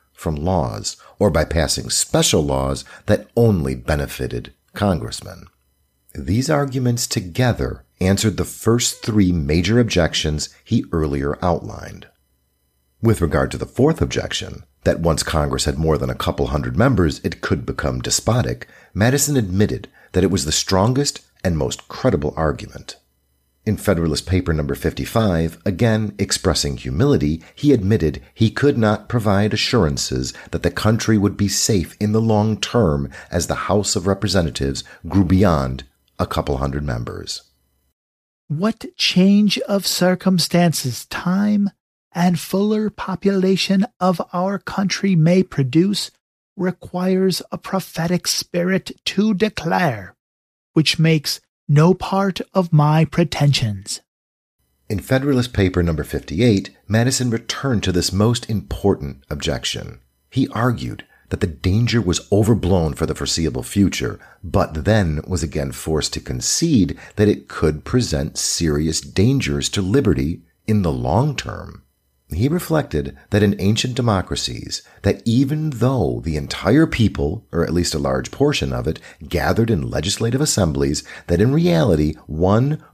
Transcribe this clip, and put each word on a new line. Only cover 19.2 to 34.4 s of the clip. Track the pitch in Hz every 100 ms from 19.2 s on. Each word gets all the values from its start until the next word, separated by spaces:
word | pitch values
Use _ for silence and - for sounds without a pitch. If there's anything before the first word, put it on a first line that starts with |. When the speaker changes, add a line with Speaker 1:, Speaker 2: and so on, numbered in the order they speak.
| 147 139
Speaker 1:
admitted | 98 95 104 62 - _ _
that | 92
it | 90
was | 95 71
the |
strongest | - - 95 107 131 143 - _ _
and | 95 80
most | 65 - -
credible | - 131 - 73 -
argument. | 80 65 - - - - _ _ _ _ _ _
In | - 101
Federalist | - 85 82 71 -
Paper | 90 -
number | 78 73
fifty-five, | 67 - - - 117 107 85 82 - 110
again | 92 117 107 107 -
expressing | 98 - 92 78 73 62
humility, | 62 69 143 135 73 82 -
he | - 147
admitted | 123 95 107 78 65 -
he | - 113
could | - 143 117
not | 110 107 -
provide | 120 107 98 107
assurances | 101 - 123 80 67 - 64 64 - -
that | 82
the | 85
country | - 107 113 - 110
would | 98 -
be | 101
safe | - - 104 82 -
in | 104
the | 110
long | 113 107 107 104
term | - 120 92 73 67 - -
as | 87 82
the | 71 -
House | 101 98 104
of | 90
Representatives | 98 98 95